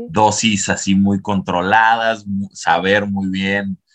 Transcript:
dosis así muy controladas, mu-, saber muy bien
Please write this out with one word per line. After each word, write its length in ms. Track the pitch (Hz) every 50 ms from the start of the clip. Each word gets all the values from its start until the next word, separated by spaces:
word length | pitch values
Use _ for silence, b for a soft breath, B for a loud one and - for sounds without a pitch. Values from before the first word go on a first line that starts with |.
| 233
dosis 600 | 247 160 107 107 107 104 - - 110 104 98 - -
así 260 | 92 - - 98 98
muy 260 | 98 98 101 101 95
controladas, 1040 | - 104 101 95 - 95 87 87 90 95 107 110 110 113 120 117 113 113 113 104 101
mu-, 220 | 101 98 98 101 - _
saber 540 | - - 82 82 87 90 95 101 104 101
muy 220 | 101 98 98 95 95
bien 500 | 95 95 98 98 101 101 101 98 95 - _ b